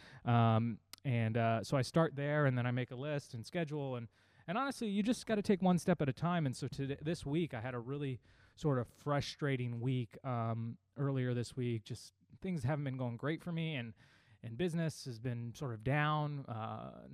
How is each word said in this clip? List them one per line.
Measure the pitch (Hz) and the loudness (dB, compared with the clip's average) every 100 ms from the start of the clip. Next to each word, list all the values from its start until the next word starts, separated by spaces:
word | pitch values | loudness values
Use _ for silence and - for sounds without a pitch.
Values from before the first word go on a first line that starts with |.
| - - | -16 -6
Um, | 120 117 113 110 117 107 - - | 4 6 8 6 4 -2 -10 -8
and, | 139 120 110 113 | 0 2 2 2
uh, | 113 113 | 2 2
so | 98 139 | 2 0
I | |
start | 120 165 160 | 2 4 4
there, | 139 143 151 139 | 2 0 4 4
and | 123 | 4
then | 123 | 2
I | |
make | 123 120 | 0 -2
a | 127 | -6
list | 147 143 - | -4 -4 -4
and | 117 | -12
schedule | - 180 151 151 135 123 | -6 -4 -2 -4 -4 -6
and | 113 _ _ _ - | -8 _ _ _ -4
and | 214 | -2
honestly, | 277 - 220 | -2 -2 -2
you | 196 | 0
just | 208 226 - | 2 0 0
gotta | 208 | 0
take | 208 180 | 4 4
one | 185 175 | 6 4
step | - 175 | 4 2
at | 135 | 2
a | |
time. | - 170 175 | 0 0 2
And | 139 113 | 0 -2
so | 131 | -6
today, | 135 135 135 | -4 -4 -4
this | 151 170 | -4 -4
week, | 143 160 156 | -2 0 0
I | 117 | -4
had | 123 | -6
a | 123 | -6
really | 117 143 139 123 _ - - - | -6 -4 -4 -6 _ -20 -20 -2
sort | 156 127 | 2 2
of | 117 | 0
frustrating | - 147 143 - - 143 131 120 117 | -6 0 0 0 -2 0 0 -2 -2
week, | 131 127 117 - | 0 0 -2 -6
um, | 135 120 113 113 113 - _ - | -4 0 0 0 -4 -8 _ -2
earlier | 139 135 127 | 0 2 2
this | 120 113 - | 0 -2 -2
week. | 120 113 | 0 0
Just | - 120 - _ _ - | -4 -10 -12 _ _ -10
things | 190 170 | -4 -2
haven't | 226 147 | 0 0
been | 139 131 | -2 -4
going | 123 117 | -4 -4
great | 139 165 | -4 -4
for | 175 | -4
me, | 165 160 143 | -2 -2 -2
and, | 117 - - _ _ - | -6 -10 -20 _ _ -14
and | 110 113 | -10 -2
business | 180 170 160 - | -2 0 -2 -2
has | 139 110 | -10 -6
been | 123 120 117 | -4 -4 -6
sort | 110 139 | -6 -6
of | 110 | -4
down, | 113 147 151 151 147 143 123 | 0 2 2 0 -2 -4 -6
uh, | 110 110 113 - - 131 | -8 -6 -8 -10 -14 -12